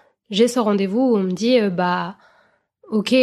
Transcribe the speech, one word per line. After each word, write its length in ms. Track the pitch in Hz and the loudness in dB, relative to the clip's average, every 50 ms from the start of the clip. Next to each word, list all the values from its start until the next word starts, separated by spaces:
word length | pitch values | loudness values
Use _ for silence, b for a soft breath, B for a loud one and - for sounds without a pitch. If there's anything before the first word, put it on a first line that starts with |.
| B B B _ _ - | B B B _ _ -4
j'ai 200 | 208 185 233 233 | 0 2 2 2
ce 100 | 240 254 | 2 0
rendez-vous 400 | 226 214 208 202 196 190 190 233 | 0 0 0 0 -2 -2 0 0
où 160 | 269 254 233 | 0 2 2
on 40 | 202 190 | 0 0
me 80 | 185 | -2
dit, 260 | 180 175 214 233 254 240 | -4 -2 0 2 2 2
euh, « 100 | 208 202 | 2 0
Bah, 480 | 175 170 180 180 180 180 175 175 202 b b b b b b b b b b b _ _ _ - | -2 -2 -2 -2 -2 -4 -6 -8 -12 b b b b b b b b b b b _ _ _ -6
ok, 260 | 220 214 196 - 240 262 | -4 -4 -2 0 2 2